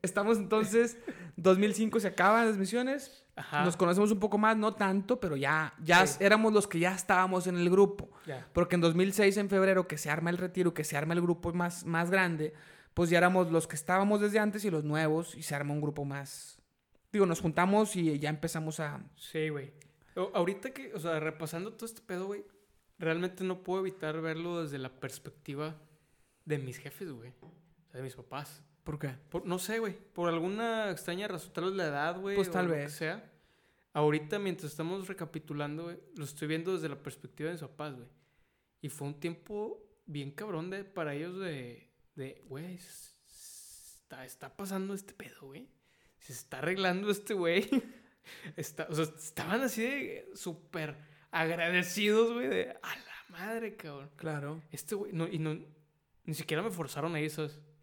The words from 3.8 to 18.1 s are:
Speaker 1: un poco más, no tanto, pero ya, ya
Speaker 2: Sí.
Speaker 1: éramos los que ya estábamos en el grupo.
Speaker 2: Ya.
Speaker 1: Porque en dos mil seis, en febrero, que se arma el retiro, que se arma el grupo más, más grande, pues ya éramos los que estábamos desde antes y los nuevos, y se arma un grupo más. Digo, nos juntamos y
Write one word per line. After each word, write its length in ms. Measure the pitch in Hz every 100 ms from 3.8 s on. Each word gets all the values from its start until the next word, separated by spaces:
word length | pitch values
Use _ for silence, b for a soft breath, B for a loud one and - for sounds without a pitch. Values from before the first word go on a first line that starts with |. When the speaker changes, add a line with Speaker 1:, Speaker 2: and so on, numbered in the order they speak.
| 180 180 208
Speaker 1:
un 80 | 214
poco 180 | 208 208
más, 180 | 214 220
no 180 | 214
tanto, 460 | 214 196 196 196 247
pero 160 | 190 139
ya, 380 | 135 156 156 -
ya 200 | 156 170 185
Speaker 2:
Sí. 120 | -
Speaker 1:
éramos 280 | 196 214 220
los 140 | 214 202
que 140 | 165
ya 120 | 175
estábamos 540 | 185 - 185 185 185 175
en 100 | 175
el 140 | 175
grupo. 400 | 190 196 202 - - -
Speaker 2:
Ya. 220 | 131 -
Speaker 1:
Porque 220 | - 175
en 60 | 175
dos 140 | 170 165
mil 160 | 190
seis, 240 | 196 202 202
en 120 | 202
febrero, 380 | 196 190 185 180
que 100 | 151
se 120 | 151
arma 200 | 156 170
el 80 | 175
retiro, 360 | 180 180 175
que 80 | 165
se 120 | 147 143
arma 180 | 151
el 60 | 170
grupo 320 | 175 170 175
más, 320 | 170 175 175
más 260 | 185 165 170
grande, 420 | 190 180 165 156 B B B B
pues 160 | - 170
ya 80 | 170
éramos 340 | 180 185 175
los 160 | 165 165
que 80 | 151
estábamos 440 | - 185 202 208
desde 200 | 208 214
antes 240 | 214 208
y 60 | 202
los 120 | 160
nuevos, 540 | 151 151 156 156 170 165
y 60 |
se 120 | 156
arma 180 | 143 143
un 80 | 147
grupo 240 | 147 147
más. 560 | 143 139 139 - - - _ _ _ _ _
Digo, 140 | 208 190
nos 140 | 165
juntamos 540 | 165 156 180 208 214
y 240 | 185 165